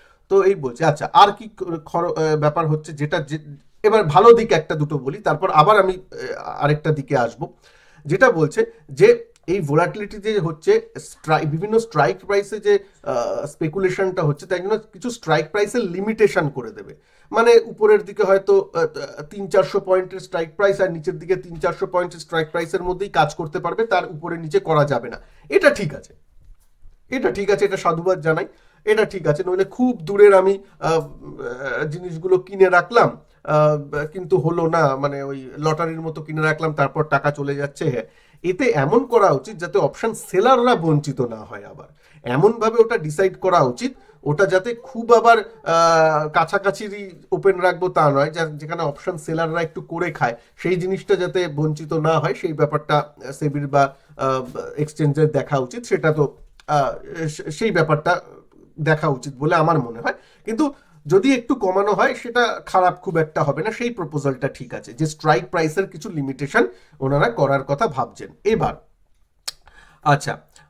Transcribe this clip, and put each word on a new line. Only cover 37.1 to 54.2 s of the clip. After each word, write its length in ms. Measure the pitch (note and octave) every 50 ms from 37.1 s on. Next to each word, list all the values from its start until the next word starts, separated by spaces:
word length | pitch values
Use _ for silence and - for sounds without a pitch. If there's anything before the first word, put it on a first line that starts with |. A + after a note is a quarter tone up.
| - C#3 - D3
চলে 240 | C#3+ - C#3+ C#3 C#3+
যাচ্ছে। 340 | C#3 C#3+ C#3+ - - F3 D#3
হ্যাঁ, 140 | B2+ A2+ A2 - _ _ _ _ _ - -
এতে 280 | F3 F#3 - C#4+ A#3+
এমন 340 | - D3 C3+ D#3 G3+ B3 C#4
করা 260 | - A#3+ A#3 G3+ F3+
উচিত 260 | D3 C3+ - - A3 D#3+
যাতে 200 | E3+ E3+ - G3+
অপশন 360 | D#3+ C3+ - - - A3+ A3
সেলাররা 640 | A3 - - - F3+ G#3 B3 C4 B3 A#3+ B3 A#3+
বঞ্চিত 460 | F#3 D#3+ D#3+ D#3 D3 - D3 C3 -
না 160 | B2+ A#2 A2+ A2
হয়। 280 | G#2 G2+ A2+ G#2 G2+
আবার 220 | - - - - - _ _ _ _ _ - -
এমনভাবে 560 | A#2+ B2 C#3 E3 G#3+ A#3 A3+ G#3+ A3+ A3 A#3+
ওটা 180 | A3 A3+ A#3 G#3+
ডিসাইড 420 | D#3 D#3 D3 - G3 F#3+ F#3 -
করা 200 | - F#3 F3+ E3+
উচিত, 340 | D3 B2+ B2 - A#3+ C4+ - - _ _ - _ -
ওটা 220 | D3 D3 D3 G3
যাতে 300 | F3+ F3+ F#3 F#3 A#3+ A#3
খুব 380 | A#3 - - - A3+ A3+ A3 A#3+
আবার, 240 | A3 A3 A#3 A#3 A3+
আহ, 880 | G3+ - - - - - E3 E3 E3+ E3 E3 E3 D#3+ D#3+ D#3 D3+ D3+ D3+
কাছাকাছিরই 840 | D3+ F3 E3+ D#3+ - G3 G3 G3+ F#3+ - G#3+ G#3 G3 G#3 G3+ F#3+ E3+ D3+ - -
ওপেন 280 | F#3+ E3 D3+ G3 F#3+ F3+
রাখবো 300 | F3 F3+ F3 E3 F3+ F3+
তা 220 | F3+ F3+ D#3+ D3
নয়, 180 | C#3 C#3 C#3+ D#3
যা-, 280 | D#3 E3+ E3 D#3 D3+ D3
যেখানে 240 | D3+ D3 E3+ E3 E3
অপশন 340 | D3 D3 - - - F3+ D#3+
সেলাররা 440 | - - E3 D#3+ E3 D#3+ D#3+ E3+
একটু 200 | E3 D#3 - F#3
করে 300 | D3+ - E3 E3 F3+ E3+
খায়, 240 | D3+ - C#3+ A#2+ A#2+ - _ _ _ -
সেই 180 | - E3+ F#3
জিনিসটা 400 | F#3 F#3 F#3 F#3+ F#3 - - G3+
যাতে 320 | F3+ F3+ E3+ - F#3 F3+ E3+
বঞ্চিত 460 | D3 C#3+ D#3 D#3 D3+ D3+ E3 D3 E3+
না 260 | D#3+ D3+ D#3+ D#3+ D#3
হয়, 140 | - E3+ -
সেই 200 | - - E3+ D#3
ব্যাপারটা, 440 | C#3+ D3 D3 D3+ D3 D3 - D3 D3
আহ, 340 | C#3+ - - - G#2+ B2+
সেবির 360 | C#3 - D#3 D3 C#3 D3 C#3+ C#3
বা, 280 | C3+ C#3 C#3 C3+ - _ _ _ -
আহ, 400 | -